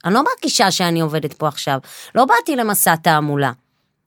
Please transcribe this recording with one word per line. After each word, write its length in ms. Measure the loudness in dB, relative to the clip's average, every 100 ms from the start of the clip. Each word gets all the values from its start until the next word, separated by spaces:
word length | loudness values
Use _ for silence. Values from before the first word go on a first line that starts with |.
| -2
אני 80 |
לא 100 | 0
מרגישה 480 | 0 -2 -4 0 0
שאני 300 | 2 0 0
עובדת 320 | -2 -2 -6
פה 140 | -6 -6
עכשיו. 320 | -4 -4 -4 -6 -20 -4 0
לא 100 | 4
באתי 300 | 2 2 -2
למסע 400 | -2 0 2 2
תעמולה. 560 | 2 2 2 0 -2 -4 _ _ _ _